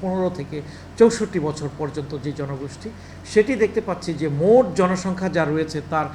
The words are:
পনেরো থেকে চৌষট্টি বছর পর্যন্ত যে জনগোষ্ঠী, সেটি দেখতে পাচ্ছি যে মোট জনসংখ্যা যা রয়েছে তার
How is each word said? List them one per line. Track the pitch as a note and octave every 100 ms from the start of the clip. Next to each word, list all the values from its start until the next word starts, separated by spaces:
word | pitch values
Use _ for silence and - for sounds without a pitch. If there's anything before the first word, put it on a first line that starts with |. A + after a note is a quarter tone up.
পনেরো | F#3+ F#3 F3+
থেকে | F3+ C#3+ D3+ C#3+ - - -
চৌষট্টি | A3+ A3+ A3 F#3
বছর | D3+ D3 D3 -
পর্যন্ত | D3 D3+ C#3 D3+
যে | C3+
জনগোষ্ঠী, | C#3+ C#3 C#3 C#3 - A3 - - - -
সেটি | G#3 G#3+
দেখতে | B3+ G#3 A3
পাচ্ছি | G3+ F3 -
যে | D3 D#3
মোট | C#3+ F3 A#3+ A3 F3
জনসংখ্যা | F3+ F#3 F#3+ F#3 F#3
যা | F3
রয়েছে | D3+ D#3 D#3 D#3 C#3+
তার | D#3 D3